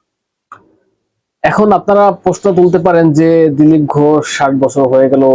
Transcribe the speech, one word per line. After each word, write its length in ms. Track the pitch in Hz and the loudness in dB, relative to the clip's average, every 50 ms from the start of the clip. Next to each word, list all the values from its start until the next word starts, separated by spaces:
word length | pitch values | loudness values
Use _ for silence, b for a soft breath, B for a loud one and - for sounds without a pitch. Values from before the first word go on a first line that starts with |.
| _ _ _ _ _ _ _ _ _ _ - - _ _ _ _ _ _ _ _ _ _ _ _ _ _ _ _ | _ _ _ _ _ _ _ _ _ _ -20 -20 _ _ _ _ _ _ _ _ _ _ _ _ _ _ _ _
এখন 300 | - 156 151 - 214 214 | -8 -6 -4 -2 0 0
আপনারা 400 | 196 175 - 208 202 202 202 202 | 0 -2 -2 -2 0 0 0 0
প্রশ্ন 420 | 175 - - 185 175 - - 202 185 | -2 -2 -4 -6 -4 -2 -2 -2 0
তুলতে 240 | 180 180 180 180 170 | 2 2 2 0 0
পারেন 340 | 165 185 175 170 165 160 | 0 0 0 0 0 0
যে 360 | 143 151 160 165 165 165 160 156 | 0 0 0 2 2 2 2 0
দিলীপ 360 | 139 143 151 156 160 156 147 | 0 2 2 2 2 2 0
ঘোষ 520 | 135 143 147 147 151 151 147 151 - - - | -2 -2 0 0 0 0 -2 -2 -6 -6 -4
ষাট 140 | 143 135 139 | -4 -2 -2
বছর 340 | 131 135 131 - 143 135 123 | -2 -2 -2 -2 -2 -2 0
হয়ে 220 | 131 131 135 127 | 2 0 2 2
গেল, 140 | 135 135 135 131 131 | 2 2 2 2 2